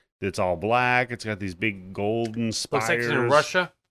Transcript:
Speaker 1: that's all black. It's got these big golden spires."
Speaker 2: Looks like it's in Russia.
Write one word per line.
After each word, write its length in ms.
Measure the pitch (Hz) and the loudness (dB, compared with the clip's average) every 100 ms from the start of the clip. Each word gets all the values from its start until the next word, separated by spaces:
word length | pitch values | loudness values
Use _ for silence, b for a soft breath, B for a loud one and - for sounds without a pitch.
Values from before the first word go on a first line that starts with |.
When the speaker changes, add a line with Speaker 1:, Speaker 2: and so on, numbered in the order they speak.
| _ _ | _ _
Speaker 1:
that's 200 | 98 98 | -6 -2
all 180 | 92 85 | 0 0
black. 540 | 101 120 123 123 123 | 2 2 4 2 0
It's 120 | 120 | -4
got 160 | 110 101 | -6 -6
these 160 | 98 87 | -6 -4
big 380 | 110 98 92 | -4 -4 -8
golden 580 | 95 104 117 117 110 113 | -4 -2 0 -2 -2 -2
spires." 300 | 107 - 147 | -4 -4 -2
Speaker 2:
Looks 80 | 110 | 0
like 100 | 160 | 0
it's 80 | 120 | 0
in 220 | 123 120 | 0 4
Russia. 420 | 147 147 185 175 _ _ | 4 4 2 -2 _ _